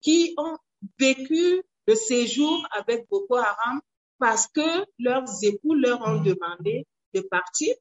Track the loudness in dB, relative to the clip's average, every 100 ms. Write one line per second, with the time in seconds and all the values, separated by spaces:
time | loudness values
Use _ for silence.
0 | 4 4 4 0 -6 -6 _ _ -20 _
1 | 2 2 0 2 2 2 -2 _ 2 2
2 | 2 0 0 0 0 0 -4 -8 -4 -4
3 | -2 -4 0 0 0 -2 -4 -4 -8 _
4 | _ _ 0 0 -2 0 0 0 -4 _
5 | -2 0 -2 -2 0 0 0 2 2 0
6 | -2 0 0 0 -4 -6 -4 -4 -6 _
7 | _ -6 -2 -4 -4 -4 -2 -4